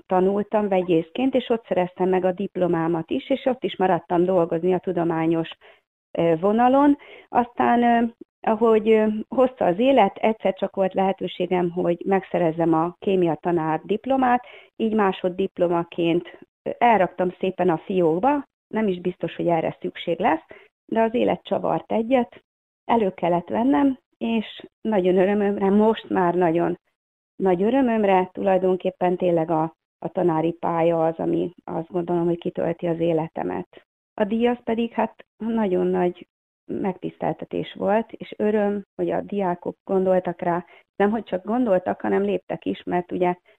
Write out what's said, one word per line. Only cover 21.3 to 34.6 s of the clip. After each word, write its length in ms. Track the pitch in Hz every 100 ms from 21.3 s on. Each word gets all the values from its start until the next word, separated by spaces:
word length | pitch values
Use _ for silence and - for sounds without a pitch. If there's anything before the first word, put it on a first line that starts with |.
| 185
csavart 500 | - 190 175 160 -
egyet, 520 | 208 226 262 240 - _ _ _ _
elő 260 | - 233 196
kellett 380 | - 175 175 175
vennem, 500 | 214 254 285 277 254 _ -
és 480 | 226 226 208 - - _
nagyon 360 | 220 214 185 185
örömömre, 540 | 190 208 202 202 196
most 380 | 202 214 214 -
már 260 | 196 175
nagyon 440 | 175 175 165 170 175 _ _ _ _ _ -
nagy 260 | 190 180
örömömre 680 | 208 269 254 220 202 190 185
tulajdonképpen 840 | - 196 185 185 185 185 - 180 180
tényleg 340 | 180 170 160
a, 120 | 160 160 - _ -
a 100 | 156
tanári 440 | - 175 160 165
pálya 540 | 170 180 170 165 165 160
az, 100 | 165
ami 360 | 170 165 180 -
azt 260 | - 175 165
gondolom, 360 | 180 170 175 175
hogy 120 | 170
kitölti 480 | 180 - 165 170 175
az 140 | 165
életemet. 840 | 170 160 165 - 185 92 - - _ _ _
A 100 | -
díj 220 | 202 226 240
az 120 | 240